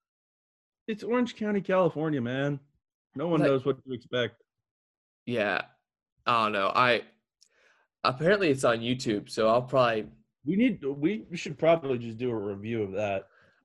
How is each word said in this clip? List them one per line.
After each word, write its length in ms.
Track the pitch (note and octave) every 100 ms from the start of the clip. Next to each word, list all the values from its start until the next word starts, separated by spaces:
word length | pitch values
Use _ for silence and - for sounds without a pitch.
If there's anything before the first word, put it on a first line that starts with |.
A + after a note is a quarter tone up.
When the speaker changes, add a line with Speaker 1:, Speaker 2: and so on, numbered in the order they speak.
| _ _ _ _ _ _ _ _ -
Speaker 1:
It's 160 | G#3+
Orange 320 | G#3 B3 A#3+ -
County, 260 | G#3+ G#3
California, 600 | F3 F#3 E3+ C#3+ D#3+ C#3+
man. 380 | A#2 C3 C#3+ C#3+ - _ _ _ _ C3+
No 120 | E3
one 120 | D#3+
Speaker 2:
Like, 100 | D3
Speaker 1:
knows 160 | C3+ C#3
what 180 | C3
to 100 | C3+
expect. 500 | B2+ - B2 A#2 - _ _ _ _ _ _ _ _ -
Speaker 2:
Yeah. 360 | A#2+ G#2 F2+ - _ _ _ _ _ -
I 180 | A#2
don't 100 | G#2+
know. 180 | G#2 F#2+
I, 300 | - B2 A2+ - _ _ _ _ _ _ _ _ _
apparently 460 | - C3 D#3+ G#3 F3+
it's 140 | C3
on 160 | C3+ A#2
YouTube, 500 | A#2 B2+ B2+ G#2 -
so 180 | - A2
I'll 120 | A#2
probably 460 | B2+ C3+ A#2+ A2 G#2 - _ _ C3+
Speaker 1:
We 100 | G3
need, 280 | B3+ F3+
we 420 | C3+ C#3+ D#3 A3 - E3+
should 220 | - D3
probably 400 | D#3+ E3 C#3 B2
just 200 | A#2 A2
do 120 | B2+
a 40 | A2+
review 480 | G2+ G2+ G#2+ A2+
of 100 | G2+
that. 340 | F#2+ G#2+ G2 - _ _ _